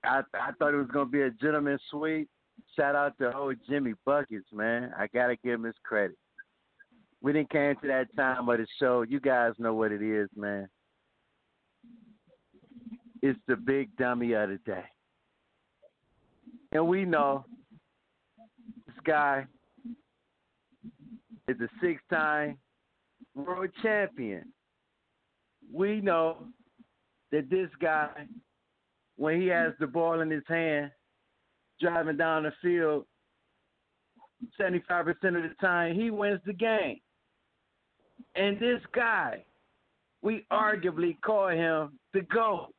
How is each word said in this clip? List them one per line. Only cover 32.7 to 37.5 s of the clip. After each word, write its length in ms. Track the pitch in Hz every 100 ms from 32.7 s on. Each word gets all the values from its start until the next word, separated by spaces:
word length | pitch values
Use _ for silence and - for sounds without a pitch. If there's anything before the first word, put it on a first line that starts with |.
| 175 160 147 - _ _ _ _ _ _ _ _ _ _ _ - _ 240 -
seventy-five 480 | 190 180 - 175 165
percent 320 | 170 190 175
of 60 |
the 120 | 165 -
time, 340 | 190 175 170 170
he 140 | 226
wins 300 | 208 202 196 185
the 60 |
game. 460 | 180 226 220 160 - _ _ _ _ _